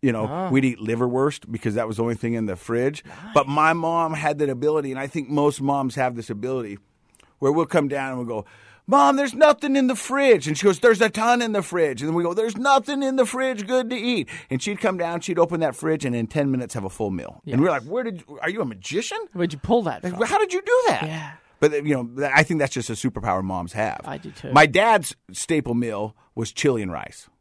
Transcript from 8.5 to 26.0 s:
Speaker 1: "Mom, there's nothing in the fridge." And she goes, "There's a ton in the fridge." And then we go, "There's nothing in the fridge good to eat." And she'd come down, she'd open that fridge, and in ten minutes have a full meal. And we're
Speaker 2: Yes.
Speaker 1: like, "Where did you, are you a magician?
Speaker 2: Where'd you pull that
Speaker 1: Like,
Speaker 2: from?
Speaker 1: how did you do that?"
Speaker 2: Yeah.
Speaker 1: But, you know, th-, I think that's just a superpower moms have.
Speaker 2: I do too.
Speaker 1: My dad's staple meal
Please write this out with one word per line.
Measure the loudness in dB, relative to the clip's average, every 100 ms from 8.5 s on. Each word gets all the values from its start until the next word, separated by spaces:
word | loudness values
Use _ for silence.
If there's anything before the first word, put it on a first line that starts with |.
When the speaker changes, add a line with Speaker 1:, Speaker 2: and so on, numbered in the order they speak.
| -18 -20 _ 2
Speaker 1:
"Mom, | 6 6 4
there's | 0 6
nothing | 6 6 2 2
in | 2
the | 0
fridge." | -2 2 6 6 4
And | 2
she | 2
goes, | 4
"There's | 4 6
a | 2
ton | 2 2 2
in | 2
the | -2
fridge." | -2 0 0 0
And | -2
then | 0
we |
go, | 0
"There's | 0 -2 -2
nothing | 4 4 4 -2
in | 0 2
the | 2
fridge | 2 -2 -2 0
good | 0 0
to | -4
eat." | -2 -2 -4 -10 -6
And | -4
she'd | -4 -2
come | -2 0
down, | -4 -4
she'd | -4 2
open | 2 2
that | -2 -2
fridge, | -2 -2
and | 0 -2
in | -2
ten | 0 0
minutes | 0 -4
have | -8
a | -8
full | -6 -4
meal. | -4 -8 -14 -4
And | 2
we're | 2
Speaker 2:
Yes. | 0
Speaker 1:
like, | -4
"Where | -6
did | -6 -8 -16
you, | -8
are | -6
you | -4
a | -6
magician? | -6 -6 -4 -4 -8 -8
Speaker 2:
Where'd | -4 -4
you | -4
pull | 0 0
that | 0 -6
Speaker 1:
Like, | -8 -4
Speaker 2:
from? | 0
Speaker 1:
how | 2
did | 0
you | -2
do | 2 4 4
that?" | 0 -4
Speaker 2:
Yeah. | -8 -12 -18 _ _
Speaker 1:
But, | 0 2 0
you |
know, | -2 -2
th-, | -4 2 4
I |
think | 4 2
that's | 0
just | -2 -6
a |
superpower | -4 -4 -4 -2 -2
moms | -2 -6 -6
have. | -4 -4 -4 -10
Speaker 2:
I | -12
do | -14
too. | -16 2
Speaker 1:
My | 6 6
dad's | 6 4 4 2 -12 _
staple | -12 -2 -2 0 -2
meal | -2 -4